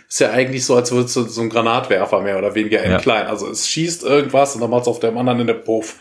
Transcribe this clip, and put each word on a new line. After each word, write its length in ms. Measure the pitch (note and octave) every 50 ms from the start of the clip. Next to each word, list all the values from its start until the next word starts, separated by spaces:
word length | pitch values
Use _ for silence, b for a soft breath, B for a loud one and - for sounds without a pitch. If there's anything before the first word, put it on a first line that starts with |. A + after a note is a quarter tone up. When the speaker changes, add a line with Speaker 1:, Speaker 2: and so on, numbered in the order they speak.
| B B
Speaker 1:
ist 120 | - -
ja 120 | C3+ A2+
eigentlich 320 | A2 B2+ C3 B2+ C3+ C3 B2+
so, 100 | - C3
als 160 | B2 A#2+ - B2
würdest 220 | B2 A#2+ B2 - C3
du 60 | A#2+
so 180 | A2+ A2 A2+
ein 80 | A#2 A2+
Granatwerfer 720 | A2 A#2 A2 A2+ A#2 B2+ B2+ - G#2 F#2 G2 - - F#2+
mehr 160 | F#2+ G2+ G2 F#2+
oder 180 | G2 G#2 G2+
weniger 260 | G#2+ G#2+ G#2+ A2 G#2 -
in 80 | F2+
Speaker 2:
Ja. 60 | F#2 F#2
Speaker 1:
klein. 280 | - C3 A2+ G#2+ G2 F2+
Also 220 | A2 G2+ G2 -
es 180 | - - - -
schießt 360 | - D#3 E3 E3+ E3 - -
irgendwas 520 | - C#3 D3 C#3+ B2+ C3 C3+ C#3 C3+ -
und 60 | A2+
dann 80 | A#2 A2+
macht's 180 | B2 B2 A#2+ A#2+
auf 140 | A2+ -
dem 160 | - A2+ A2 A#2+
anderen 240 | C3 B2+ A#2+ A#2+
in 60 | A#2+ A2+
der 60 | A2+
Puff. 400 | A2+ - - A2 A2 G#2+ - - -